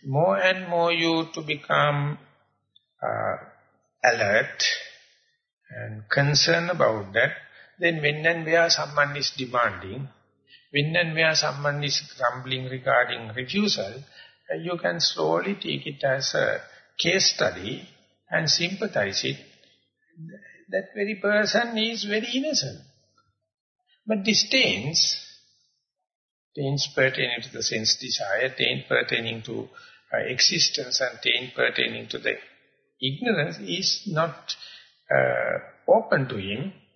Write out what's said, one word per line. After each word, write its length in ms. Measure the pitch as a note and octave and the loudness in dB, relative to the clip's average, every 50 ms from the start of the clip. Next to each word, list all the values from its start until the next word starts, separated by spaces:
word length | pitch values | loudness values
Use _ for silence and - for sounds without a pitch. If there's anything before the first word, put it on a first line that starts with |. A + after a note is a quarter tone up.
| - | -6
More 340 | C#3+ C3 D3 E3 F#3+ G3 | -2 2 2 4 4 4
and 320 | G3 F#3 F#3 F#3 F#3 F#3 E3+ | 4 4 2 2 2 -2 -2
more 240 | F3 E3+ E3+ E3+ E3+ | 2 2 4 4 4
you 340 | E3 E3 E3 E3 E3 E3 E3 - | 4 2 2 2 2 0 -4 -8
to 80 | E3 | -10
become, 760 | D#3+ D3+ D#3 D3 - - D3+ D3 D3 D3 C#3+ C#3+ C#3+ D3 D3+ - - _ _ _ _ _ _ _ _ _ _ _ _ _ _ _ - | -6 -6 -6 -6 -2 2 4 4 4 4 4 2 0 -2 -4 -6 -12 _ _ _ _ _ _ _ _ _ _ _ _ _ _ _ -4
uh, 320 | - A2+ A2 G#2+ G#2 - - - - - _ _ _ _ _ _ _ _ _ - | -4 -2 -2 -2 -2 -4 -4 -8 -16 -20 _ _ _ _ _ _ _ _ _ 2
alert 600 | A#2+ A#2 A2 A2 G2+ G#2 A2+ C3 - - - - - - - - - - - - _ _ _ _ _ _ _ _ _ _ _ _ _ | 2 4 4 2 2 4 2 2 0 -4 -2 0 0 0 -2 -6 -12 -18 -20 -20 _ _ _ _ _ _ _ _ _ _ _ _ _
and 380 | A2+ G#2+ G#2+ A2 A2 G#2+ G#2+ _ | -12 -12 -10 -10 -10 -12 -6 _
concerned 600 | - D3 C#3+ C#3+ D3 C#3+ - E3 E3 E3+ E3+ F3 | 2 2 4 4 4 4 4 4 4 2 2 -2
about 420 | F3+ D#3+ C3 A2+ A2 G#2+ G2 G2 G2 | 0 2 4 2 2 0 -4 -2 0
that, 200 | A2+ B2 C#3+ - - - - - - - - _ _ | 0 0 0 0 -8 -16 -20 -20 -20 -20 -20 _ _
then 220 | F3 E3+ E3 D#3 | 0 0 0 2
when 240 | D3 D3 D3 D3+ D3+ | 0 -2 -2 2 0
and 200 | E3 E3+ E3 D#3+ | 0 0 0 0
where 240 | D#3 E3 E3+ E3+ E3+ | 2 4 4 6 4
someone 480 | E3 D#3 D3+ D3 D3 D3 C#3+ C#3 C#3+ | 4 0 0 -2 2 2 2 2 2
is 140 | C#3+ C#3 - - | -4 -4 -4 -4
demanding, 720 | - B2+ A#2+ B2 B2 A#2+ G#2+ G2 F#2 F2 F#2+ G#2 C3+ C#3 C3+ - _ _ _ _ _ _ _ - - _ _ | -6 -8 -2 0 2 2 2 0 -4 -10 -10 -10 -10 -10 -12 -14 _ _ _ _ _ _ _ -20 -20 _ _
when 240 | - C#3+ C#3+ D#3 D#3+ | -2 -2 0 2 0
and 200 | F3 F3 E3 D#3 | 0 0 0 0
where 200 | D#3+ D#3+ D#3+ D#3 | 2 2 4 4
someone 480 | D3+ - D3+ C#3 C#3 C#3+ D3 C#3+ D3 D3 | 2 0 0 -4 -2 -2 -2 -2 -2 -2
is 180 | C#3 C3+ - - - - | -2 -2 -4 -6 -8 -6
grumbling 480 | - C3 A#2+ B2 B2+ B2+ C3 C3 C3 C3 | 0 0 0 0 -2 -6 -6 -4 -4 -4
regarding 680 | B2+ C3 C3 B2+ C3+ B2 B2 B2 A#2+ B2 A#2+ A2+ G#2+ G#2+ | -6 -8 -4 0 2 4 4 4 2 -2 -8 -8 -8 -8
refusal, 580 | B2+ B2+ B2 - G3+ G#3 G3+ - - G2 G2 A2+ C3 C#3+ - - - - - _ _ _ - | -8 -6 -2 0 0 2 2 0 -2 -2 -6 -8 -12 -16 -18 -20 -20 -20 -20 _ _ _ -6
uh, 40 | D#3+ | -6
you 220 | E3 E3 F3 F3 | -6 -4 -6 -6
can 220 | E3+ F3 F2 F2 - | -2 -2 -2 0 0
slowly 560 | - - - F3 - - E3 - F3+ F#3+ G3+ | 0 0 0 2 2 2 2 2 2 0 -4
take 300 | - - - C#3+ C#3 - | -4 -4 -4 -4 -4 -4
it 180 | D3+ C#3+ - - | -8 -8 -2 0
as 300 | C3+ C3 C#3 C#3 - - | 0 0 2 0 -2 0
a 280 | - - A2 G#2 - - - - - _ _ _ | 2 0 2 0 -2 -8 -12 -20 -20 _ _ _
case 360 | - - E3 F3+ F#3+ F#3+ - - | -2 0 2 2 4 4 2 2
study 540 | - - - F2 F2+ F#2 G#2 C#3 - - - - _ _ _ _ _ _ _ | 2 0 -2 -2 -4 -8 -8 -8 -8 -10 -18 -20 _ _ _ _ _ _ _
and 200 | E3+ E3 E3 D3+ | -2 0 2 2
sympathize 760 | - - E3+ F3 G3 - A3 G3+ - A#2+ G2+ G2 G2 - - | 2 2 2 -2 -2 -4 -4 -2 0 0 0 0 -2 -2 -2
it. 140 | C3 C#3 - - - - _ _ _ _ _ _ _ _ _ _ _ _ E3 D#3+ E3 - - - - - - _ - | -2 -4 -4 -10 -20 -20 _ _ _ _ _ _ _ _ _ _ _ _ -18 -18 -16 -16 -18 -20 -20 -20 -20 _ -4
That 240 | F#3+ F#3+ G3 - - | -2 -2 -2 -4 -4
very 200 | G#3 G3+ G#3 A3 | -4 -2 -2 -2
person 640 | F#3+ - G3+ G#3 G#3 G#3+ G3+ - G#3+ A#3+ A#3 A#3 | -2 0 2 4 4 4 4 2 2 2 2 0
is 260 | A3 A3 A3+ A#3 G#3+ G3 | 0 0 0 -2 -4 -4
very 240 | G#3 G#3 A3 A3 - - | -2 -2 -2 -2 0 -2
innocent. 460 | C4 C#4 D#4 C#4+ - - B2 G2+ - - _ _ _ _ _ _ _ _ _ _ _ _ _ _ _ _ _ _ _ _ _ _ _ _ | -2 -2 0 0 -2 -2 -4 -8 -12 -18 _ _ _ _ _ _ _ _ _ _ _ _ _ _ _ _ _ _ _ _ _ _ _ _
But 160 | G#3+ G#3+ G#3 F#3+ | -2 -2 0 2
this 240 | A3+ G#3 - - - | 2 4 2 2 4
taints, 920 | - C4 B3 - G2+ G2 A2 D3 E3 - - - - - - - - - _ _ _ _ _ _ _ _ _ _ _ _ _ _ _ _ _ _ _ _ _ _ _ | 4 4 4 4 2 0 -4 -2 2 2 2 2 0 -4 -8 -16 -20 -20 _ _ _ _ _ _ _ _ _ _ _ _ _ _ _ _ _ _ _ _ _ _ _
taints 320 | D3 C#3+ C3+ C#3+ C#3+ - - - | -4 -2 0 0 0 -2 -2 2
pertaining 460 | - C3 C3+ C3 - C3+ B2 A#2+ A#2+ A2+ | 2 2 2 2 0 -2 -2 -2 -6 -8
to 80 | - | -10
the 120 | - A2+ A2+ | -8 -4 -4
sense 320 | - A#2+ A2 A2 A2 - | -2 -2 0 0 0 0
desire, 540 | - C3 B2+ A#2+ - G#2 G2 G2 G#2+ B2+ C3 | 0 -2 -6 -4 -4 -2 -2 0 0 0 -2
taint 380 | C3 - B2+ B2 B2+ B2+ B2 | 0 0 0 0 0 -2 -2
pertaining 540 | - C3 B2 A#2 - B2+ A#2+ A2+ A2+ A2+ A2+ G#2+ | 0 0 0 2 0 -2 -2 -2 -4 -8 -8 -8
to, 240 | - A2+ A2 A2+ - - - - - - _ _ _ - | -8 -8 -8 -8 -10 -14 -20 -20 -20 -20 _ _ _ -4
uh, 40 | A2+ - | -4 -2
existence, 760 | - B2+ C3+ - - F3 E3 - - - D3 C3 B2 B2 - | -2 0 2 2 4 4 2 0 0 0 -4 -6 -4 -2 -2
and 180 | C3+ B2 A#2+ - | -2 -2 -4 -2
taint 320 | - B2 A#2+ A#2+ B2+ B2+ - | 0 0 0 0 -2 -6 -2
pertaining 520 | B2+ B2 B2 A#2+ B2+ B2 A#2 A#2 A#2 A2+ A2+ | 0 0 2 2 0 -2 -2 -2 -6 -10 -10
to 100 | - - | -10 -4
the 160 | - - - - - - - _ _ _ _ _ _ _ _ _ | -2 -2 -4 -4 -8 -20 -20 _ _ _ _ _ _ _ _ _
ignorance 560 | B2+ C3 C#3 D3+ B3 A#3+ G#3 D#3+ D3 F3 E3+ G#3 | -4 -4 -4 -2 -2 0 0 0 0 -2 -4 -10
is 440 | G#3 F#3 E3+ F#3 F#3+ - - - - | -8 -6 -6 -2 -2 -2 -2 -2 -4
not, 480 | G#3 D#3+ D3+ E3 E3 C#3+ - - - - - - - - - - _ _ _ _ _ | -4 0 0 0 0 -2 -10 -10 -12 -12 -12 -12 -20 -20 -20 -20 _ _ _ _ _
uh, 480 | C#2 C2+ B1+ B1+ B1 A#1+ A#1+ A#1 G1+ - - - - _ _ | 2 4 4 2 2 0 0 -2 -4 -4 -6 -12 -20 _ _
open 400 | - F3+ A3+ G#3+ - G3+ D3+ C3+ B2 | 4 4 4 6 2 2 2 2 0
to 80 | - | -4
him. 360 | G#2 F#2 G2 G#2 A#2+ D#3+ G3 - - _ _ _ | -6 -4 -4 -4 -4 -6 -8 -8 -12 _ _ _